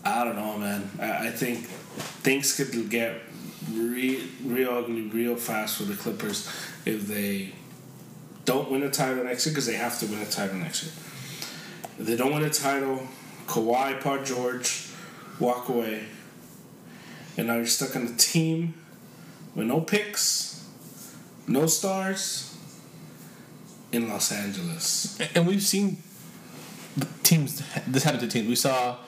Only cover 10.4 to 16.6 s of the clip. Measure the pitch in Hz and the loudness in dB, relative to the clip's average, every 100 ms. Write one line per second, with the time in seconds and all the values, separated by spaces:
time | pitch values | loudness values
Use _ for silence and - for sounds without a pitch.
10.4 | 98 92 82 - - - - - - - | 0 -2 -2 -2 -4 -8 -12 -12 -10 -8
11.4 | - - - - - - 107 117 131 151 | -8 -10 -12 -12 -12 -6 0 4 4 4
12.4 | 156 151 139 139 135 131 131 - - - | 4 2 4 4 2 0 -4 -12 -14 -12
13.4 | - 117 110 123 135 135 139 139 135 123 | -2 2 4 4 4 2 0 0 0 0
14.4 | 123 123 120 - - - - - - - | 0 2 0 -2 -4 -12 -14 -14 -10 0
15.4 | 123 120 - 120 113 107 107 - - - | 2 2 2 0 2 -2 -6 -14 -18 -18
16.4 | - - | -18 -18